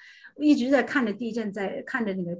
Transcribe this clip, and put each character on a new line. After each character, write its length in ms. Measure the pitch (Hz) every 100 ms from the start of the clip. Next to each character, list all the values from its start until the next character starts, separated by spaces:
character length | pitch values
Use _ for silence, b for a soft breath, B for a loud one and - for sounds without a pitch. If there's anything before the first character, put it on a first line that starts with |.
| B B B -
我 80 |
一 100 | 294
直 160 | 262 240
在 100 | 277
看 240 | 233 277
着 80 | 226
地 200 | 196 233
震， 200 | 226 214
在 300 | 202 196 -
看 240 | - 254 214
着 80 |
那 80 | 190
个， 80 | 170